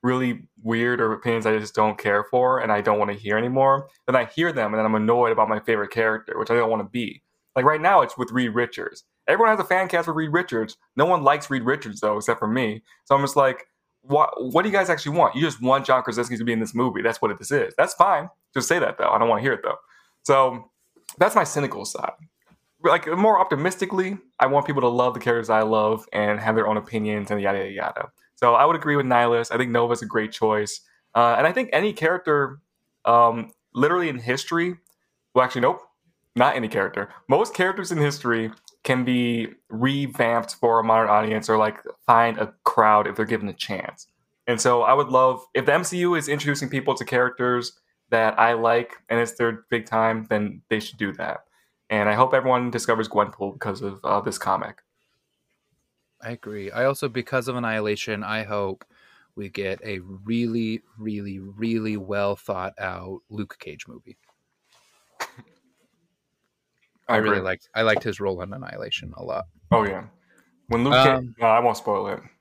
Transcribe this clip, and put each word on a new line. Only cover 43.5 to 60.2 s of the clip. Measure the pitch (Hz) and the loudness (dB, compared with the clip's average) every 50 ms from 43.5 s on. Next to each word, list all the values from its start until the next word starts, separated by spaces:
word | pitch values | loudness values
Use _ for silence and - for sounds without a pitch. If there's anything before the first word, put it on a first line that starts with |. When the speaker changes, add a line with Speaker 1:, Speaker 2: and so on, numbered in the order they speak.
| 92 | -10
Speaker 1:
chance. | _ - - 104 92 - - - _ - _ _ _ _ _ _ _ _ - | _ -10 -8 -8 -8 -8 -10 -12 _ -20 _ _ _ _ _ _ _ _ -4
And | 120 113 | -2 0
so | - 131 123 120 117 | 2 2 4 4 4
I | 101 127 | 4 4
would | 139 147 123 | 4 2 2
love, | 127 127 131 131 127 120 - _ _ | 4 4 4 4 2 0 -8 _ _
if | 120 127 | -2 2
the | 143 143 | 2 2
M | 160 180 | 2 2
C | 170 180 180 | -2 -4 -2
U | 175 175 175 | 0 0 0
is | 160 147 147 | 0 -2 -2
introducing | 143 147 147 147 143 143 143 127 | -4 -4 -2 -4 -4 -4 -4 -6
people | - 135 131 147 143 | -6 -4 -2 -2 -2
to | - - | -2 -4
characters | - - 123 127 127 123 - 127 123 123 123 123 - - _ _ _ _ _ _ _ | -2 0 0 0 0 0 -2 -2 0 0 0 -2 -6 -12 _ _ _ _ _ _ _
that | 120 113 113 110 107 - | 0 2 2 2 2 4
I | 110 117 117 | 4 4 4
like | 113 113 117 117 117 123 - - - _ _ | 2 2 2 2 2 0 -2 -12 -20 _ _
and | 113 117 | 0 0
it's | 117 113 | 0 -2
their | - - 120 117 113 110 - _ | -2 -2 -2 -2 -2 -4 -6 _
big | - 117 110 - | -4 -4 -4 -2
time, | - 113 110 113 113 113 110 - | -2 0 2 2 0 -2 -4 -2
then | 113 104 104 104 95 - _ _ | -2 -2 -2 -4 -8 -10 _ _
they | 113 107 | -4 -4
should | 107 - - - | -4 -6 -8 -6
do | 110 101 92 | -6 -6 -6
that. | - 85 78 78 - _ _ _ _ _ _ _ _ _ _ | -6 -8 -8 -8 -10 _ _ _ _ _ _ _ _ _ _
And | 107 107 104 104 | -2 0 2 2
I | 107 | 4
hope | 107 127 131 - | 4 2 4 4
everyone | 131 127 131 127 123 123 123 | 0 2 2 0 0 0 -2
discovers | 113 120 - - 117 110 110 107 | -4 -6 -2 0 0 0 -2 -4
Gwenpool | - 104 104 101 - - 98 98 98 | 0 0 0 0 -2 -8 -8 -8 -8
because | - - 107 98 98 | -8 -8 -8 -8 -8
of, | - 101 98 98 - | -8 -10 -12 -8 -4
uh, | - 101 101 | -2 -2 0
this | 101 110 104 - | -2 -4 -8 -6
comic. | - 98 95 95 - 107 107 _ _ _ _ _ _ _ _ _ _ _ _ _ _ _ _ _ _ _ _ _ _ _ _ _ _ _ _ _ | -4 -2 -2 -2 -4 -8 -12 _ _ _ _ _ _ _ _ _ _ _ _ _ _ _ _ _ _ _ _ _ _ _ _ _ _ _ _ _
Speaker 2:
I | - 113 | -14 -14
agree. | 120 113 - 104 107 104 95 98 | -14 -12 -12 -12 -12 -10 -10 -8
I | 101 110 123 | -4 -2 0
also, | 135 139 - - 135 | 0 0 -2 -6 -6
because | 113 123 117 - - 131 120 123 | -6 -6 -8 -4 -4 -4 -4 -4
of | 127 | -6
Annihilation, | 123 120 113 110 110 107 107 104 101 - - 110 101 107 | -6 -4 -4 -4 -2 -2 -4 -4 -4 -4 -8 -8 -8 -6
I | 98 107 110 110 | -6 -6 -6 -6
hope | 101 107 104 101 95 95 _ - _ _ _ _ _ _ _ _ _ _ | -6 -6 -4 -4 -6 -6 _ -14 _ _ _ _ _ _ _ _ _ _
we | - 104 98 | -14 -14 -12
get | _ - 101 95 95 - - | _ -8 -6 -6 -6 -8 -8
a | 110 101 92 | -10 -10 -10
really, | 90 95 98 95 | -12 -14 -18 -18